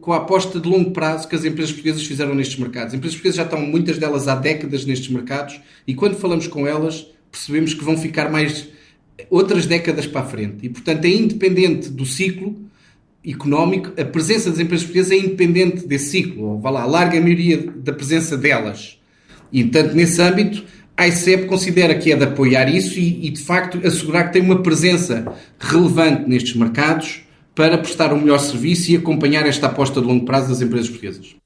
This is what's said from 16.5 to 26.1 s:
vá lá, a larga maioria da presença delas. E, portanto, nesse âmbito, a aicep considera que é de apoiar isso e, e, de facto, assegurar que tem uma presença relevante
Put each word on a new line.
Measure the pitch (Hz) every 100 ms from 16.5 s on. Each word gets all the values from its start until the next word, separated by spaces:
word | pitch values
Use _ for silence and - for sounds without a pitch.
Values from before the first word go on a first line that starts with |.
| 107
vá | 131
lá, | 135
a | 120
larga | 160 175 170
maioria | 170 170 170 160 - -
da | 131
presença | 135 135 165 160 139
delas. | 143 123 107 101 - - _ _ _ - -
E, | 131
portanto, | 113 156 139
nesse | 156 170 170
âmbito, | 175 190 208 - - - - -
a |
aicep | 180 170 185 185 185
considera | 190 185 175 170 156
que | 160
é | 139
de | 135
apoiar | - 131 131 135
isso | 180 185 185
e, | 170 170 151
e, |
de | 127
facto, | - 180 180 175 180
assegurar | - 156 165 170
que |
tem | 185
uma | 180 185
presença | 170 156 175 175 - 113 113 - - -
relevante | - 160 175 156 160